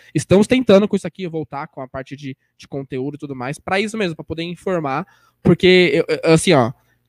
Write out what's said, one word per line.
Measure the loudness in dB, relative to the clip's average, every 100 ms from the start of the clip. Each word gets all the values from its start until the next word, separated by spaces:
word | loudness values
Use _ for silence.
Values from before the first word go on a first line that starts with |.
| _ -6
Estamos | 2 2 4
tentando | 0 4 4 4
com | -2
isso | -6
aqui, | -10 -10
voltar | -8 -10 -12 -12
com | -14
a | -14
parte | -12 -14 -14
de, | -14 -14 _ _
de | -14
conteúdo | -14 -10 -8 -8 -10
e |
tudo | -14 -10
mais, | -10 -10
pra | -6 -4
isso | -4 -4
mesmo, | -6 -6
pra |
poder | -10 -10
informar, | -10 -8 -6 -4 -4 -6 -8 _ _ _
porque, | 0 4 6 6 4
eu, | 2 -2 -2
eu, | 2
assim, | 2 4
ó, | 4 2 -2 _ _